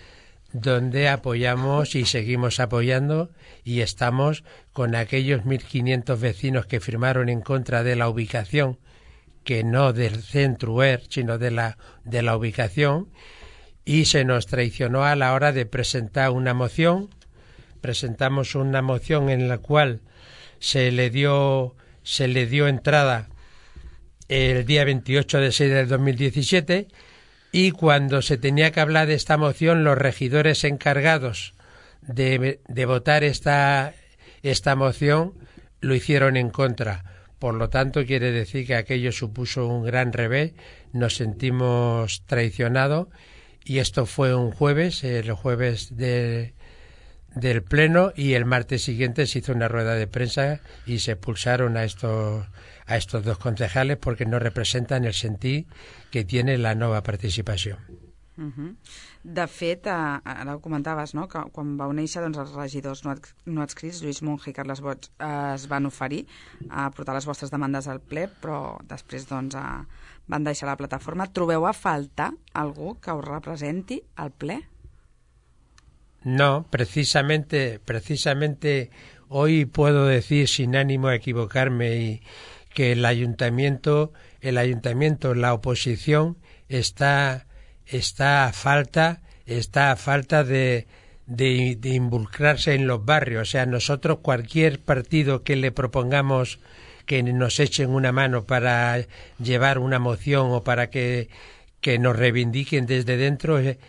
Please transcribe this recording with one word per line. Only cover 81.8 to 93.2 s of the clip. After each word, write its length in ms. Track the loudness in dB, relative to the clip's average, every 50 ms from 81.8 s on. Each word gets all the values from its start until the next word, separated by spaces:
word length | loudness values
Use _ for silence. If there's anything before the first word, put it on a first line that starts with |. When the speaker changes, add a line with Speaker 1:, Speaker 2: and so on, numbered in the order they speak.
| 0 0 0
Speaker 1:
y 260 | 0 -2 -4 -4 -6 -10 -18 -20 -20 -20 -20 -20 -20 -20 -10 -4
que 180 | 0 2 2 2
el 120 | 2 2
ayuntamiento, 1080 | 2 2 2 0 -2 -2 -2 -2 0 0 0 0 0 0 0 0 2 2 2 2 0 -4 -14 -20 -20 -18 -8
el 160 | -4 -2 0
ayuntamiento, 800 | 2 2 0 0 -2 -2 -2 0 2 2 2 2 2 0 0 0
la 180 | 2 2 2 0
oposición 840 | 0 0 -2 -2 -2 -2 -2 -2 -2 0 2 2 2 2 0 -2 -8 -14 -20 -20 -20 -12 -6
está, 800 | -4 -2 -2 -2 -2 0 2 2 2 2 2 0 -2 -4 -10 -16 -20 -20 -20 -20 -20 -20 -14
está 640 | -8 -6 -6 -4 -4 -2 0 2 4 4 4 4
a 60 | 2 0
falta, 680 | -2 0 2 2 2 2 0 2 2 2 2 2 -4 -12 -20 -20 -18 -10
está 460 | -6 -4 -4 -4 -2 0 2 4 4
a 60 | 2
falta 480 | 0 0 0 0 0 0 2 2 2 2
de, 420 | 2 2 2 2 2 0 0 -4 -6 -16 -20 -20 -20 -20 -20 -14
de, 500 | -8 -4 0 2 2 2 2 2 0 0 -2
de 100 | -4 -2
involucrarse 840 | 0 0 0 0 0 -2 -4 -4 -4 0 2 2 2 2 2 0 2
en 120 | 2 2
los 180 | 0 0 0 0
barrios. 380 | 2 2 2